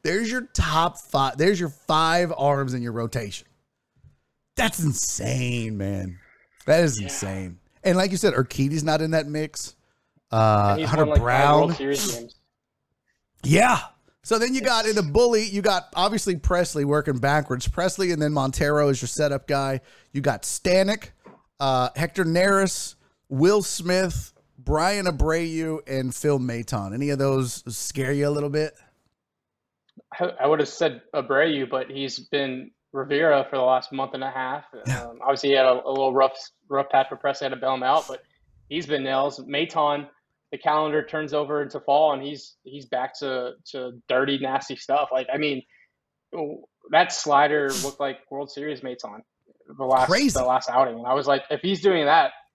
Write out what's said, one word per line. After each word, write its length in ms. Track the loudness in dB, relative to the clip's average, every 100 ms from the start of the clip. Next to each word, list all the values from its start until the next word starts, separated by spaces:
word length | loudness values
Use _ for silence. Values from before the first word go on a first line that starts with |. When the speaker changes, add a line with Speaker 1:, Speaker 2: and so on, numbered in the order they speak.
Speaker 1:
There's 260 | -2 -2 -2
your 120 | -4 -4
top 460 | -2 0 2 0 -4
five. 380 | -4 0 0 2
There's 220 | 2 2
your 100 | -4
five 600 | -6 -2 2 4 2 0 0
arms 360 | 2 2 -2 -4
in 60 |
your 80 | -4
rotation. 560 | -4 -4 -6 -8 -12 _ _ _ _ _ _ -20 _ _ _ _ -2
That's 220 | -2 0
insane, 920 | -2 -2 -4 -4 -4 -2 -2 -4 -4 -4
man. 420 | -4 -4 -8 -12 _ _ _ _ 2
That 160 | 4
is 160 | 4 0
Speaker 2:
Yeah. 60 | -6
Speaker 1:
insane. 540 | -6 -6 -8 -10 -14 _ _ 0
And 120 | 2
like 140 | 2
you 60 | 2
said, 160 | 2
Urquidy's 500 | 2 -2 0 0 0
not 180 | 0 0
in 100 | 2
that 160 | 0 0
mix. 480 | -6 -6 -8 -14 _ _ _ _ _ _
Uh, 360 | 4 6 6 4
Speaker 2:
And 80 | 2
he's 80 | 0
Speaker 1:
Hunter 140 | 2 4
Speaker 2:
won, 40 |
like, 60 | 4
five 40 |
Speaker 1:
Brown. 360 | 4 4 6 6
Speaker 2:
World 160 | 4 0
Series 400 | -2 -2 -2 -6
games. 200 | -12 _ _ _ _ _ _ _ _ _ _ _
Speaker 1:
Yeah. 360 | 2 6 6 2 -2 _ _ _
So 160 | -2 0
then 140 | 0 0
you 60 |
got 240 | 0 0 2
in 100 | 0
the 80 |
bully, 400 | 2 4 4 4 0
you 160 | 0
got 280 | 2 0 -2 -2
obviously 420 | 0 0 -2 -2
Presley 480 | 0 2 0 -2 0
working 320 | 0 0 0
backwards. 500 | 2 2 0 -4 -4
Presley 440 | -2 -2 0 -2
and 100 | 0
then 100 | 0
Montero 560 | 0 -2 0 2 2 2
is 140 | 0
your 60 | -4
setup 380 | -2 -2 -2 -2
guy. 340 | -2 -2 -4 _ -20 _
You 80 | -2
got 220 | -2 -2
Stanek, 680 | -6 -4 2 4 4 -2 -8 _ -20 -20 _ _
uh, 300 | 0 2 0 -2
Hector 260 | -4 -2
Neris, 720 | 0 2 4 4 2 -2 -10 -14 _ _ _
Will 340 | 2 4 4
Smith, 680 | 0 -6 0 0 0 -4 -10 _ _ -12
Brian 480 | -2 2 2 0 -2
Abreu, 720 | 0 0 0 -2 -4 -4 -6 -4
and 300 | -4 -4 -2
Phil 240 | 0 0
Maton. 540 | -2 -6 -6 -6 -6
Any 160 | -4 -2
of 100 | 0
those 440 | 0 0 -2 -6 -12 -10
scare 380 | -8 -6 -2
you 160 | 0 0
a 20 |
little 180 | -2 -2
bit? 240 | -2 -4 _ _ _ _ _ _ _ _ _ _ _ _ -20 _ -8
Speaker 2:
I, 60 | -8 -2
I 40 | 0
would 120 | 2
have 100 | 0
said 320 | -2 -4 -4 _
Abreu, 560 | -8 0 2 2 0 -4
but 200 | -4 -6
he's 300 | -8 -8 -8
been 520 | -4 -4 -2 -6 -12 _ _
Rivera 520 | -8 -2 2 4 2 2
for 80 | 0
the 60 |
last 280 | 2 2 0
month 220 | -8 -8
and 100 | -6
a 60 | -8
half. 320 | -6 -6 -8 -12 -10 -6
Speaker 1:
Yeah. 160 | -6
Speaker 2:
Um, 160 | -8 -4
obviously, 280 | -2 0 2
he 60 | 6
had 100 | 6
a, 180 | 4 0
a 40 |
little 240 | 0 2
rough, 200 | 4 2 2 -18 _ _
rough 200 | -4 2
patch 180 | 0 0
with 80 | -4
Presley, 260 | -4 -2 -6
had 40 |
to 100 | -4
bail 140 | -4
him 100 | -2
out, 240 | 2 0 0
but 140 | -14 _ _ _ _ _
he's 160 | -8 -4
been 180 | -4
nails. 380 | -2 -2 -2 -4 -8
Maton, 600 | -4 -2 0 0 0 -6 _ _ _ _
the 60 | -4
calendar 440 | 0 0 0 -2
turns 300 | -2 -8 -4
over 280 | -4 -2 -4
into 160 | -6 -8
fall, 340 | 0 4 4
and 80 | 0
he's, 340 | -6 -12 -16 _
he's 220 | -18 -18 -6
back 320 | -6 -6 -6
to, 340 | -6 -4 -6 -10 -16
to 220 | -12 -12 -14 -2
dirty, 300 | 0 0 -2
nasty 380 | -2 -4 -6 -12
stuff. 340 | -2 -2 0
Like, 160 | -2 -2
I 40 | -4
mean, 260 | -2 -4 -10 _ _ _ _ _ _ -10 -8 -10 -18 _ 0
that 200 | 2 2
slider 580 | -2 2 4 4 2 0 -4
looked 160 | -6 -6
like 200 | -6 -6 _
World 220 | -10 -10
Series 320 | -10 -10 -8
Maton 400 | -10 -12 -14 -16 _ _ _ _ -20 -6
the 60 | 2
last, 220 | 4 4
Speaker 1:
Crazy. 300 | 4 2 2
Speaker 2:
the 80 | 2
last 240 | 2 2
outing, 260 | 2 2 0
and 80 | -2
I 60 |
was 120 | 0 2
like, 180 | 0 0
"If 120 | -4
he's 200 | -2 2
doing 240 | 2 4 4
that 260 | 4 4 -2 _